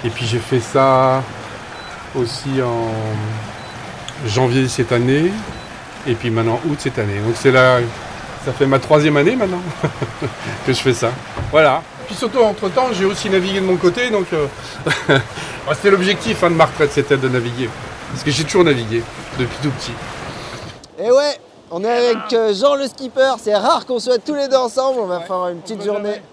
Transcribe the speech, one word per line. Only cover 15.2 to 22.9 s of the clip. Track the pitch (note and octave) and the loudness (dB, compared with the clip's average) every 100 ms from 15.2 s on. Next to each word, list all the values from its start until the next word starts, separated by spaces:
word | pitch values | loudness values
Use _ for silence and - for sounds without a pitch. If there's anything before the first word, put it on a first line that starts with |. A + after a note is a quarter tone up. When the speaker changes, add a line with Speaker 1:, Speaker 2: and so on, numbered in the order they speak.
| - - - - - | 2 -10 -10 -8 -4
Speaker 1:
c'était | D3+ G3+ | 2 4
l'objectif, | G3 F#3 G3+ A3+ G#3+ | 4 4 0 -2 2
hein, | F3 | 2
de | E3 | 6
ma | |
retraite, | D#3 - D3 | 4 4 2
c'était | - B2 C3+ | 2 2 2
de | C3 | 2
naviguer. | B2+ A#2 A#2+ A#2 - - - - | 0 -2 -4 -6 -6 -14 -14 -10
Parce | - | -4
que | D3+ | -2
j'ai | C3+ | -2
toujours | D#3 F#3+ | 2 4
navigué, | E3+ C3 A2+ A#2 A2+ - - - | 6 4 0 -2 -4 -12 -12 -4
depuis | B2 - | -4 -2
tout | C#3+ | -4
petit. | - - A#2+ - - - - - - - - - - | -4 -8 -10 -12 -12 -12 -12 -12 -14 -14 -18 -18 -6
Speaker 2:
Et | G#3 | 4
ouais, | B3+ D4 C4 - - - | 4 4 -2 -12 -20 -10
on | E3 | -4
est | G#3+ | 0
avec, | A#3+ A#3+ A3+ A3 | 2 2 2 0
euh, | A3+ A3 | 2 2
Jean | G3 C#4 | 2 0
le | C#4 | 0
skipper, | C#4 | -4